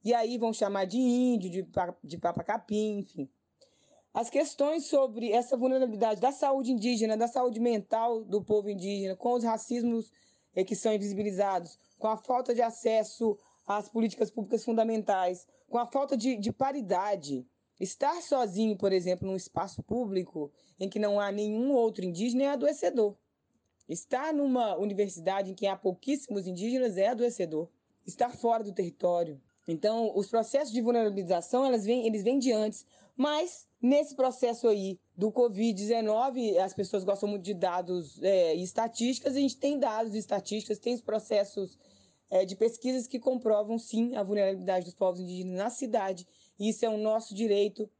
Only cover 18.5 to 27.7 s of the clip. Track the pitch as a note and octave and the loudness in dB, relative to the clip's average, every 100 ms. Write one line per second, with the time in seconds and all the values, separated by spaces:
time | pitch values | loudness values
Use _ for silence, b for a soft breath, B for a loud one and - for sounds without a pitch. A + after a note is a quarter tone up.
18.5 | F#3 A3 G3 G3 F#3 F3+ F3+ F#3+ F#3+ - | 0 0 2 2 2 0 -2 -2 -6 -6
19.5 | - F#3+ - - A#3 A3+ F#3+ F3+ E3 D3 | -6 -6 -8 -6 -4 -2 -4 -6 -8 -10
20.5 | b b _ F#3+ G#3 G#3 G3+ G3+ G3+ G#3+ | b b _ -6 -2 0 0 0 -2 -2
21.5 | G#3+ C4 C4+ A3+ A3 F#3 E3+ A#3 B3 C#4 | 0 2 4 2 0 -6 -2 -2 0 0
22.5 | C#4 C#4+ D4 - C4+ G#3 G3+ _ _ _ | 2 0 0 0 2 0 -2 _ _ _
23.5 | _ _ _ - E3 - B3 D#4 D4+ C#4 | _ _ _ -10 -10 -4 -4 -2 0 2
24.5 | B3+ A3 E3+ G#3 G3 G3+ F3 F3 G3 F#3+ | 2 0 0 -2 -2 -2 -2 -4 -2 -4
25.5 | F#3+ G3 F#3+ G3 F3+ - D4 - G3+ F#3 | -2 -2 0 -2 -2 -4 -4 -2 -6 -4
26.5 | F3+ A3 B3+ B3 F#3 G3+ A#3+ A#3+ A3+ E3+ | -4 -2 0 0 2 0 2 -2 -2 -4
27.5 | D#3 E3 | -4 -6